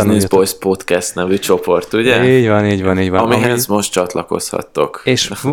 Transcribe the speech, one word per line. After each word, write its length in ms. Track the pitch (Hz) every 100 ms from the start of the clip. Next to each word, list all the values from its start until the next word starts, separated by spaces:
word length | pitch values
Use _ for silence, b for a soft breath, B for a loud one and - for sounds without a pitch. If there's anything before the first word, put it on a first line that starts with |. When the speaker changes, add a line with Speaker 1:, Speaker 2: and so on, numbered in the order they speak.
| 104
Speaker 1:
tanuljatok. 240 | 107 95 95
Speaker 2:
Boys 160 | 95 -
Podcast 580 | 98 95 - 90 - 90
nevű 220 | 90 98
csoport, 560 | - 90 - 87 90
ugye? 440 | 107 120 117 127 131
Speaker 1:
Így 100 | 113
van, 180 | 104 104
így 180 | 98
van, 160 | 95 95
így 100 | 92
van. 100 | 92
Speaker 2:
Amihez 460 | 113 120 120 120 123
Speaker 1:
Ami 80 | 104
Speaker 2:
most 140 | 98
csatlakozhattok. 1080 | 92 90 82 - 82 - - - - 73 -
Speaker 1:
És 240 | - 123 -
v-, 200 | 101 135